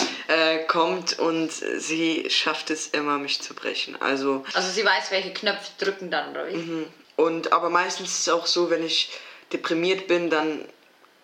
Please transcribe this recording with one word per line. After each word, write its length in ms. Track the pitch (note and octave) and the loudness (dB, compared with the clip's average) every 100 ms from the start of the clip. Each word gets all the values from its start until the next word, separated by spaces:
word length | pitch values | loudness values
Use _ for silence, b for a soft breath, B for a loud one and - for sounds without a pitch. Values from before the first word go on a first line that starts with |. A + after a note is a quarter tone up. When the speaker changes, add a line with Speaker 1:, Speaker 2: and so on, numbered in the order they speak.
| B B B | B B B
Speaker 1:
äh, 320 | D#3+ D#3+ D#3+ D#3+ | 4 4 2 2
kommt 520 | E3+ E3 F#3 F3+ - | 4 4 2 -2 0
und 320 | E3 E3 D#3+ | 2 2 0
sie 800 | - - - - D#3+ E3 D#3+ - | -2 -4 -4 -2 0 0 0 0
schafft 400 | - D#3+ D3+ - | 0 2 0 -2
es 180 | D#3 - | -4 -2
immer, 300 | D#3+ D3 C#3+ | -2 0 0
mich 240 | C#3 - | 0 -4
zu 120 | - | -4
brechen. 480 | - - - - - | -8 -6 -4 -4 -4
Also 440 | - C3+ C#3 C3+ C3+ | 0 0 2 0 0
Speaker 2:
Also 160 | - F#3 | -2 0
sie 120 | F#3 | 2
weiß, 260 | G#3 A#3 - | 2 2 2
welche 200 | F#3+ F#3 | -2 -2
Knöpfe 380 | F#3 G#3+ G3+ - - | -2 -2 -2 -6 -4
drücken 320 | G3 G3 F3+ | -4 -2 -2
dann, 200 | D#3 C#3+ | -4 -4
oder 160 | C#3+ D3+ | -6 -6
wie? 80 | F3 | -6
Speaker 1:
Mhm. 280 | E3 E3 D#3 - - - | -4 -6 -6 -12 -6 2
Und, 380 | E3 E3 D#3+ | 2 2 2
aber 160 | E3 E3+ | 2 4
meistens 400 | F3 F#3 - F3+ | 2 2 -2 -6
ist 100 | - - | -2 2
es 20 | |
auch 160 | E3+ E3 | 2 2
so, 240 | F3 E3+ | 2 2
wenn 140 | E3 E3 | 2 0
ich 240 | - - B B B B | 0 -2 B B B B
deprimiert 540 | F3+ - E3 F3+ F#3+ - | -4 0 2 2 0 2
bin, 220 | F3 E3+ | 2 2
dann 360 | D#3 D#3 D3+ - - _ _ _ _ | 2 0 -2 -8 -16 _ _ _ _